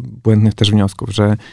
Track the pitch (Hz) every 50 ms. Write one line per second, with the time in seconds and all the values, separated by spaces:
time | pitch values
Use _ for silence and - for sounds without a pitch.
0 | 123 123 - - - 110 110 110 107 107 101 - 123 104 104 107 98 98 - -
1 | - 113 101 107 104 104 107 104 - -